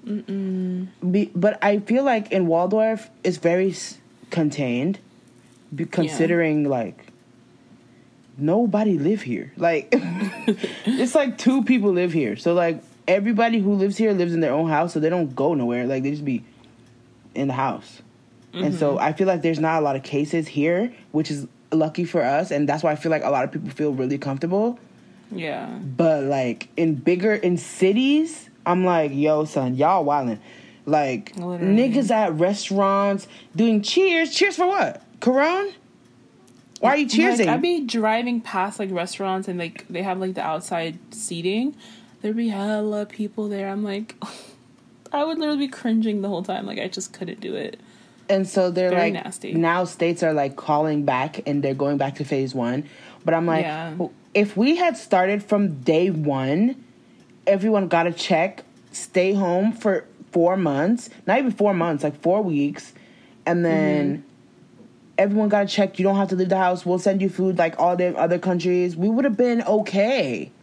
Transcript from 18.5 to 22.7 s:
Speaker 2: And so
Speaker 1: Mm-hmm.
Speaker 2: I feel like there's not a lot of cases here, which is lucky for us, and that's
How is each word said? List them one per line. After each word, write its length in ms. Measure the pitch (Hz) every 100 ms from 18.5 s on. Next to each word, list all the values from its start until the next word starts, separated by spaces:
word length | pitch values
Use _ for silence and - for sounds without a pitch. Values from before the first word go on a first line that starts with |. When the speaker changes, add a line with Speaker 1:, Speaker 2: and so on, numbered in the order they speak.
Speaker 2:
And 220 | 175 185
so 180 | 175 147
Speaker 1:
Mm-hmm. 100 | 135
Speaker 2:
I 80 | 127
feel 140 | 156 190
like 160 | 175
there's 160 | 165 156
not 220 | 160 160
a 40 |
lot 120 | 147 135
of 60 |
cases 460 | 131 143 147 170 151
here, 440 | 147 151 175 240 - -
which 180 | 151 151
is 160 | 143 135 _ _
lucky 320 | 160 156 156
for 180 | 170 170
us, 260 | 127 139 180
and 160 | 143
that's 160 | 143